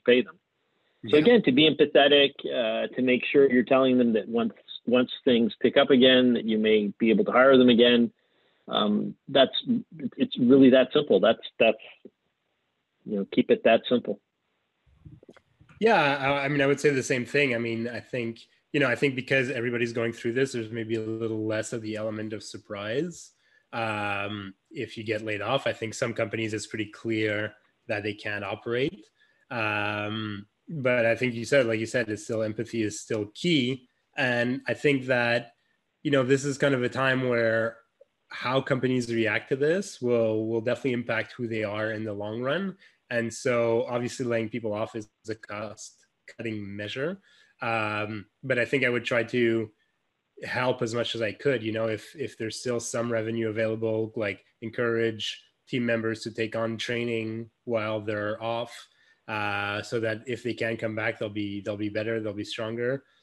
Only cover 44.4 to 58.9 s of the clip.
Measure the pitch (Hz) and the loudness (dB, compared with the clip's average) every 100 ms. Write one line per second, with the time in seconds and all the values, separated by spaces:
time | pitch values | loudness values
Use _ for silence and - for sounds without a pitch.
44.4 | 113 120 110 104 110 117 104 _ - 107 | -2 -6 -6 -6 -6 -8 -14 _ -12 -12
45.4 | - 104 107 104 - - _ _ - - | -10 -12 -12 -14 -20 -20 _ _ -20 -12
46.4 | 117 107 101 101 104 127 147 196 _ _ | -8 -8 -10 -10 -10 -6 -6 -8 _ _
47.4 | _ _ 123 113 107 107 107 110 98 _ | _ _ -4 -2 -2 -4 -6 -8 -12 _
48.4 | 135 123 113 143 127 123 117 123 113 127 | -4 -2 0 2 2 0 0 -2 0 2
49.4 | 117 113 107 _ _ _ _ _ _ - | 2 2 -2 _ _ _ _ _ _ -18
50.4 | - 127 127 127 120 117 113 117 113 95 | -8 -2 -2 -2 -4 -4 -4 -4 -6 -4
51.4 | 143 127 110 110 113 107 - 165 120 - | -2 -2 -2 -4 -4 -4 -8 -12 -12 -8
52.4 | 113 - 131 120 117 123 117 113 110 113 | -10 -8 -6 -4 -4 -4 -2 -2 -2 -2
53.4 | 113 107 110 110 113 110 110 120 104 98 | -2 -2 -2 -2 -2 -2 -4 -4 -6 -6
54.4 | _ _ 113 104 120 113 117 110 - - | _ _ -10 -4 -2 0 -2 -2 -8 -10
55.4 | _ _ _ 135 120 117 113 110 117 113 | _ _ _ -4 -2 -2 -2 -4 -8 -6
56.4 | 113 113 113 113 - 120 120 117 110 113 | -4 -4 -4 -4 -6 -4 -4 -4 -6 -8
57.4 | 117 _ - 113 107 110 104 107 104 110 | -12 _ -6 -4 -2 -4 -4 -4 -4 -6
58.4 | 113 117 120 - - | -4 -6 -6 -12 -20